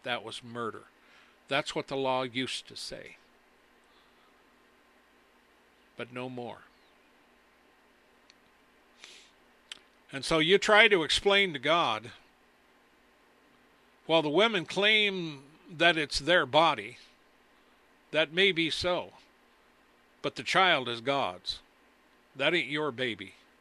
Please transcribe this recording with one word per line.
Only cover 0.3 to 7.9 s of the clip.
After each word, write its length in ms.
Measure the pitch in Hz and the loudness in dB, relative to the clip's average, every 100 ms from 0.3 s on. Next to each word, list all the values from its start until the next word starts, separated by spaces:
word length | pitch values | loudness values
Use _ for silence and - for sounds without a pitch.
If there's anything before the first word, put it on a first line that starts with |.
| - | -14
murder. 400 | 120 120 113 101 - _ _ - _ _ - | -12 -8 -8 -10 -16 _ _ -20 _ _ -4
That's 260 | 139 - | -4 -4
what 140 | 160 - | -8 -6
the 100 | 135 | -4
law 280 | 131 127 | -2 -2
used 420 | 131 120 123 - - | -4 -6 -6 -8 -12
to 100 | - | -16
say. 400 | - 131 - - _ _ _ _ _ _ _ _ _ _ _ _ _ _ _ _ _ _ _ _ _ _ _ _ _ _ _ - | -14 -14 -16 -20 _ _ _ _ _ _ _ _ _ _ _ _ _ _ _ _ _ _ _ _ _ _ _ _ _ _ _ -16
But 160 | 120 | -14
no 160 | 123 127 | -12 -12
more. 340 | 123 117 104 - _ _ _ _ _ _ _ _ _ _ _ _ | -12 -12 -14 -20 _ _ _ _ _ _ _ _ _ _ _ _